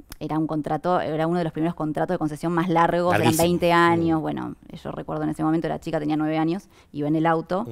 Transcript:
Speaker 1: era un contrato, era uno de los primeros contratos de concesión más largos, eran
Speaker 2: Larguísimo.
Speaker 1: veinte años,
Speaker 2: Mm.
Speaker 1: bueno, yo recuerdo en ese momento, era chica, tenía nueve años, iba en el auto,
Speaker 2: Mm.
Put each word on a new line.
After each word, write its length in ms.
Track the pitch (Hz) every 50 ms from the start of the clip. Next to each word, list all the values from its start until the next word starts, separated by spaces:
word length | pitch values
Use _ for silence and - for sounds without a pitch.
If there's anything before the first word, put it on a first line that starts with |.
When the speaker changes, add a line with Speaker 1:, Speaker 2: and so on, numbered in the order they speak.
| - - - -
Speaker 1:
era 180 | 151 151 151
un 80 | 156 160
contrato, 560 | 151 160 156 143 147 156 147 - 180 180 175
era 240 | 82 - 156 151 160
uno 140 | 165 175 180
de 40 | 170
los 80 | 160
primeros 220 | - 156 160 170 175
contratos 400 | - 156 151 151 - 160 - 180
de 40 | 170
concesión 320 | 160 147 151 147 - 165
más 180 | 175 165 - 180
largos, 460 | 165 170 170 165 170 175 175 175 180
eran 60 | - -
Speaker 2:
Larguísimo. 180 | - 165 160 165
Speaker 1:
veinte 280 | 175 175 165 180 170
años, 480 | 170 170 170 170 170 170 165 165 160 156
Speaker 2:
Mm. 20 |
Speaker 1:
bueno, 340 | 151 151 147 131 123 120 - - - - - 165 -
yo 80 | 147
recuerdo 320 | 151 160 147 - 156 156 151
en 60 | 156
ese 120 | 156 - 156
momento, 220 | 156 160 170 160
era 140 | 156 156 160
chica, 200 | - 170 160 156
tenía 160 | 147 151 156
nueve 220 | 151 156 156 160
años, 320 | 160 160 165 175 202 - - _ - _ _
iba 160 | - 143 147
en 80 | 147 160
el 100 | 160 160
auto, 380 | 165 165 165 160 - 180 190 233
Speaker 2:
Mm. 60 | 120